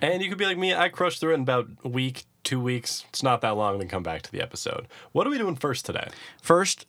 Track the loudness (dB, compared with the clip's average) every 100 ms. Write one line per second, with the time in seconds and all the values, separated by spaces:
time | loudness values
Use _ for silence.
0 | 0 0 0 0 0 2 2 2 2 2
1 | 0 2 2 2 4 2 0 -6 -4 -2
2 | -2 -4 -14 _ -4 0 0 -2 -4 -8
3 | -8 -2 2 4 2 2 0 0 -2 -4
4 | -4 -6 -8 -6 -6 -6 -6 -6 -10 -18
5 | -6 0 0 0 -2 -2 -2 -4 -4 -6
6 | -6 -12 -20 -6 4 4 4 -2